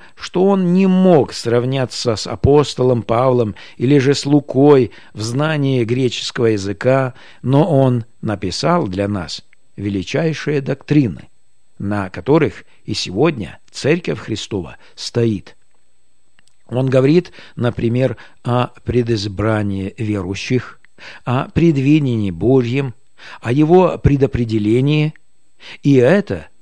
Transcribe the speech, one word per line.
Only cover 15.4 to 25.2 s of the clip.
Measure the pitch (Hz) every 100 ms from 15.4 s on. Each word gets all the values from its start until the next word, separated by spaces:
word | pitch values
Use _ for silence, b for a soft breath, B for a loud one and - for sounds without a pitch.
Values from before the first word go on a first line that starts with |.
| - - - - - - - - - - - - -
Он | 120 131
говорит, | 131 135 170 175 B B -
например, | 120 - 120 123 131 - B B
о | - 120 123 - -
предизбрании | 117 117 117 104 95 107 107 104 95 95 -
верующих, | 110 104 90 95 - 127 - - - - B B -
о | 123 -
предвидении | - 165 139 135 156 143 117 101
Божьем, | 82 104 135 120 131 139 117 - B B B
о | 113
его | 131 151 180 180 -
предопределении. | 135 143 131 123 117 110 104 120 139 151 151 -